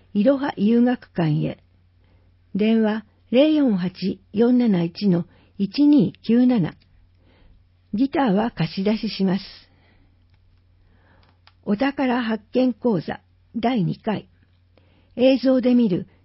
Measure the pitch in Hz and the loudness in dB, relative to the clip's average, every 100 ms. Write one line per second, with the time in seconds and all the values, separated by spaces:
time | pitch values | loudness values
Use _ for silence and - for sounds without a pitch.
0 | _ 202 208 277 285 - 202 233 247 247 | _ 0 2 2 -2 -2 0 2 2 -2
1 | - - 160 151 156 - _ _ _ _ | -6 -4 -2 0 -4 -8 _ _ _ _
2 | _ _ _ _ _ 190 214 226 214 220 | _ _ _ _ _ -4 0 2 0 -4
3 | - _ - 240 311 311 269 196 180 - | -10 _ -2 2 2 2 0 0 -4 -6
4 | 185 - _ 202 233 247 240 185 170 - | -8 -8 _ -2 2 2 2 0 -2 -4
5 | 202 170 165 _ _ - 196 - 294 294 | -2 0 -2 _ _ -8 -6 0 4 4
6 | 180 - - 233 247 240 156 - _ _ | 2 -2 -2 2 2 2 -2 -6 _ _
7 | _ _ _ _ _ _ _ _ _ 202 | _ _ _ _ _ _ _ _ _ -4
8 | 269 330 262 185 233 - 165 - 190 220 | -2 0 2 2 0 -2 -4 -2 -2 -2
9 | 220 - 190 196 - - _ _ _ _ | -4 -2 -2 -2 -6 -20 _ _ _ _
10 | _ _ _ _ _ _ _ _ _ _ | _ _ _ _ _ _ _ _ _ _
11 | _ _ _ _ _ _ - 208 269 277 | _ _ _ _ _ _ -6 -2 -2 -2
12 | 262 247 226 220 - 240 254 - 247 185 | -2 -2 -4 -6 -6 -2 -2 -2 -2 -2
13 | - - _ _ _ 240 233 254 160 - | -4 -12 _ _ _ -6 -4 -2 -2 -4
14 | - 202 - _ _ _ _ _ _ _ | -6 -8 -10 _ _ _ _ _ _ _
15 | _ - 262 269 262 262 240 247 226 175 | _ 0 2 2 2 0 2 2 2 -2
16 | - _ | -6 _